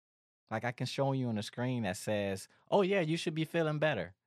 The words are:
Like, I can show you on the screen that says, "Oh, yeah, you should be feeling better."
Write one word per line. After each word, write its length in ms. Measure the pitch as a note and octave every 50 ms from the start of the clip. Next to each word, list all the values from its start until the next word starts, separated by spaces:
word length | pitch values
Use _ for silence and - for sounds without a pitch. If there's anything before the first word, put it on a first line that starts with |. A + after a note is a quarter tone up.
| _ _ _ _ _ _ _ _ _ _
Like, 140 | A2 A2 A2
I 80 | A#2+ B2
can 140 | - C3+
show 260 | B2 - - C#3 C#3 C3+
you 160 | C3+ B2+ A#2+
on 60 | A2+
the 80 | G#2 G2+
screen 400 | - - - A#2+ B2+ B2 A#2+ A2+
that 160 | F#2+ F2+ -
says, 500 | - - G#2+ G#2 G2+ G2 G2 G2 - - _ _ _ _
"Oh, 100 | - G3+
yeah, 200 | G3 F3+ G3 G3
you 180 | E3+ D#3 D#3+ E3+
should 160 | - F3+ D#3+
be 100 | D#3+ D#3+
feeling 340 | - - E3+ E3 D#3 D3+ D3+
better." 360 | D3+ D#3 C#3+ G#2 E2 F2 F#2 _ _